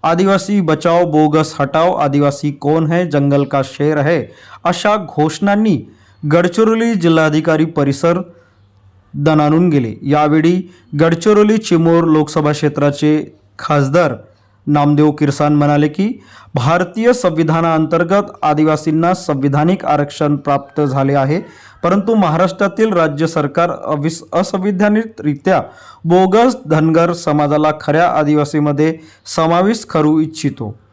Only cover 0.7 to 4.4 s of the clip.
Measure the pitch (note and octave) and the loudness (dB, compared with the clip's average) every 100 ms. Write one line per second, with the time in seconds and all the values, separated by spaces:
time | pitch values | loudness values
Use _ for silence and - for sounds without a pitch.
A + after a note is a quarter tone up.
0.7 | D#3 E3+ E3+ E3 D3+ D3+ D#3 D#3 - C#3 | 0 2 2 2 2 2 2 -2 -4 -2
1.7 | D#3 E3+ - C#3+ C#3+ C#3+ C#3 D3 C#3 C#3+ | 0 0 0 0 0 0 -2 -8 -4 -2
2.7 | D#3+ D#3+ E3+ F3 D3 C#3+ C#3+ C#3 C#3 C3+ | 0 0 -2 0 0 2 0 0 -2 -4
3.7 | - D3 D3+ C#3+ E3 A2 - | -2 -2 0 0 -2 -4 -16